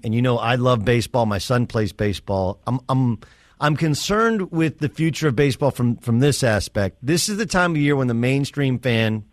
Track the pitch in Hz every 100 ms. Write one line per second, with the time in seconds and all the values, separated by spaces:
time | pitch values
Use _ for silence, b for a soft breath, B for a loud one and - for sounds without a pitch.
0 | 113 113 127 117 113 123 123 120 101 120
1 | - 123 110 98 - 123 117 113 101 -
2 | 104 95 - 95 92 - - 131 - 131
3 | 123 107 b b b b 147 151 160 139
4 | - 208 226 220 175 165 160 - 147 -
5 | 160 - 156 117 143 117 139 - 120 113
6 | 120 117 143 123 123 104 - 107 95 -
7 | 123 165 - 202 214 185 180 156 143 139
8 | 123 117 123 139 135 147 135 123 127 113
9 | 110 110 -